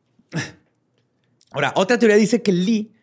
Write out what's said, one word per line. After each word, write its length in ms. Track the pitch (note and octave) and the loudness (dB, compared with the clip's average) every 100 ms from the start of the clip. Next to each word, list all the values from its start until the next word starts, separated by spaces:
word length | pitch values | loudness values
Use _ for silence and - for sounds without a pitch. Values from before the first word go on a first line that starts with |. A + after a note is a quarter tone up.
| _ _ _ E3 A#2+ - _ _ _ _ _ _ _ _ _ | _ _ _ -10 -10 -14 _ _ _ _ _ _ _ _ _
Ahora, 200 | C3+ C#3 D#3 | -6 -4 -2
otra 220 | F#3+ A#3+ | -2 2
teoría 200 | A3+ G#3 | 4 4
dice 240 | A3 A#3+ | 2 0
que 100 | A#3 | 0
Lee 400 | F3 F3+ A3+ G#3+ _ | 0 0 -2 -4 _